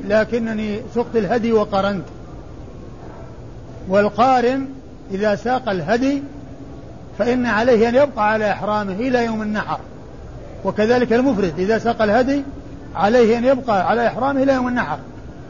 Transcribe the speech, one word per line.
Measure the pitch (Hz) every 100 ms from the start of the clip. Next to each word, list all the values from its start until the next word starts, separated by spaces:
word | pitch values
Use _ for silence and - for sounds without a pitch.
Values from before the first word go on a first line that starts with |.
| 196
لكنني | 214 214 240 226 214 214 208 - 226
سقت | 240 233
الهدي | 180 240 233
وقرنت." | 220 208 196 196 196 139 - - - - - - - - - - - - - - - - - 185
والقارن | 196 202 208 254 254 240 269 269 - - - -
إذا | 196 214 202
ساق | 233 254 226
الهدي | 190 160 240 269 277 - - - - - - - - - -
فإن | 233 247 240
عليه | 208 247 226 233
أن | 247
يبقى | 285 220 208
على | 220 214
إحرامه | - 196 208 196
إلى | 185 262 247 233
يوم | 220
النحر، | 214 214 156 151 - - - - - - - - 190
وكذلك | 185 214 247 240
المفرد | 233 269 202 190 151
إذا | 190 220
ساق | 220 226
الهدي | 214 220 254 285 277 - - - - -
عليه | 196 247 220 233
أن | 247
يبقى | 262 - 196 170
على | 226 226
إحرامه | 151 269 277
إلى | 269
يوم | 262 247
النحر، | 247 156 156 - - - -